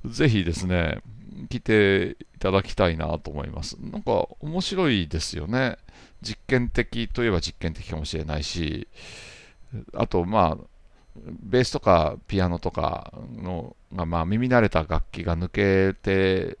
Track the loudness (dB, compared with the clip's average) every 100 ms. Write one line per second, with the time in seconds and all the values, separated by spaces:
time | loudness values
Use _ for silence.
0 | -8 2 4 4 2 -2 0 2 0 -4
1 | -8 -18 -16 -14 -10 -6 4 6 6 4
2 | 2 -6 -18 -2 2 2 0 2 2 2
3 | -4 -4 -6 -8 -8 -8 -10 -10 -10 -6
4 | 0 0 0 -6 -6 -4 -2 0 2 2
5 | 0 -4 -4 -6 -4 0 -2 -4 -16 -20
6 | -20 -16 -12 -12 0 0 2 0 -2 -2
7 | -4 0 2 2 -2 -6 -6 -6 -8 -8
8 | -6 -6 -4 -4 -4 -4 -4 -4 -10 -18
9 | -18 -18 -18 -20 -20 -20 -14 -14 -12 -2
10 | 0 2 2 4 4 2 -10 -20 -20 -20
11 | _ -18 -16 -14 0 2 2 2 4 6
12 | 4 -4 -4 0 2 0 -4 -2 -2 -4
13 | -10 -14 -14 -10 -8 -8 -10 -16 _ -6
14 | -2 -2 0 0 4 4 6 2 0 -2
15 | -2 -4 -2 -2 -2 0 4 4 4 0
16 | 0 2 4 2 -2 -8